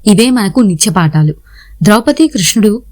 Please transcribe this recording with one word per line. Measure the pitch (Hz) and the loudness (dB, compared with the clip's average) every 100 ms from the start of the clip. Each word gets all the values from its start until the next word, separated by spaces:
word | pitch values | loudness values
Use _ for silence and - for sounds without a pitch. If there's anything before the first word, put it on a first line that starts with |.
| - | 0
ఇవే | 196 240 | 2 2
మనకు | 254 196 208 | 0 -2 0
నిత్యపాఠాలు. | 214 165 - 175 160 151 151 - - - - - | 0 0 -2 -2 0 0 -2 -2 -12 -20 -18 -4
ద్రౌపది | 185 214 226 294 320 | 0 2 0 0 0
కృష్ణుడు | 240 160 226 214 220 - | 0 -4 0 0 -2 -4